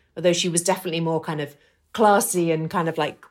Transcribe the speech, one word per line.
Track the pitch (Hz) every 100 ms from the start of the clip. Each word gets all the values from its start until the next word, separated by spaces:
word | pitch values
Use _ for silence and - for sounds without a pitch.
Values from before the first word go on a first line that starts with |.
| _
although | - 175
she | 175 185
was | 170
definitely | 175 185 185 165
more | 165 160
kind | 160 151
of | 143 - _ _ _
classy | - 214 202 - 180 170
and | 160 160
kind | 190 165
of, | 160
like, | 151 - -